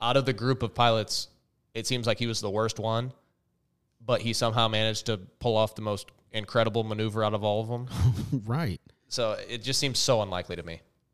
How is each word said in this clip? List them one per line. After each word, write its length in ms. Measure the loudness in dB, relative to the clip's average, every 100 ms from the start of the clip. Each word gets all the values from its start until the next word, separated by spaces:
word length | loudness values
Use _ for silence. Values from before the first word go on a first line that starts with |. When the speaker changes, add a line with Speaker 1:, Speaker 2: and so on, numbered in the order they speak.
Speaker 1:
out 160 | 2 2
of 100 | 2
the 60 |
group 300 | 0 0 0
of 120 | 0
pilots, 540 | 4 4 4 0 -6 -8 _ _ _ _
it 120 | -8 -4
seems 200 | -2 0
like 120 | 0
he 80 | 0
was 140 | -2
the 100 | -2
worst 280 | 0 0 -2
one, 340 | -2 -2 -2 -8 _ _ _ _ _ _ _ _
but 180 | 0 0
he 100 | 0
somehow 360 | 0 2 2 2
managed 380 | 2 0 -2 -4
to 120 | -4 -6 -6
pull 180 | 0 2
off 180 | 2
the 80 | -2
most 260 | -4 -4 -8 -20 _
incredible 520 | -8 -2 2 2 2
maneuver 400 | -2 -2 -2 0
out 100 | 0
of 80 | 2
all 180 | 0 0
of 80 | -2
'em. 180 | -6 -6 2 2 2 -2 -4
Speaker 2:
<laughs> 20 | -2
Right. 340 | -2 -2 -6 -10 _ -8
Speaker 1:
So 240 | -2 0 -2 -6
it 140 | -8
just 160 | -4 0
seems 180 | 0 2
so 240 | 4 4
unlikely 340 | 2 -2 -4 -8
to 60 |
me. 180 | -8 -12 _ _ _